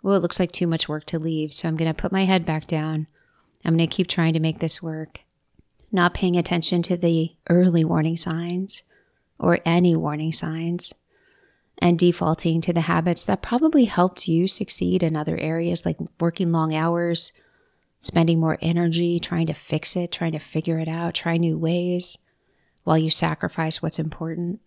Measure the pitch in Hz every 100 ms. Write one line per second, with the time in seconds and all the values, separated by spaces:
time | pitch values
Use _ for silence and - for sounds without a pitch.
0 | 196 196 170 - 180 - 175 165 - 151
1 | - 165 160 160 151 - 165 160 160 156
2 | 180 190 185 190 170 156 - 156 156 156
3 | 156 _ _ _ _ _ - 165 165 -
4 | 180 - 165 160 160 160 165 - 165 156
5 | 160 - _ _ _ _ _ _ _ 190
6 | 175 - 185 175 165 175 - 175 175 175
7 | 175 165 160 _ - 175 180 170 160 170
8 | 156 165 - 165 170 180 190 - - _
9 | _ _ _ _ - 170 - 175 180 165
10 | 160 151 156 160 160 160 165 175 - -
11 | _ _ _ _ _ _ _ - 175 175
12 | 175 165 170 165 170 165 165 170 160 170
13 | 165 170 - 202 - 240 320 311 233 -
14 | 180 185 - 165 185 - - - 175 185
15 | 170 160 156 160 156 165 170 175 - 160
16 | 165 _ 170 165 170 165 160 156 165 170
17 | 170 170 - _ _ _ _ _ _ _
18 | - - 165 165 160 160 160 170 170 165
19 | 170 175 - 170 165 156 - 156 - 180
20 | 175 - 170 156 - 156 160 160 160 165
21 | 170 170 - 165 170 160 160 175 175 180
22 | 180 - _ _ _ _ _ _ - 160
23 | 160 - 165 156 180 - 160 160 160 -
24 | 160 - 160 165 175 196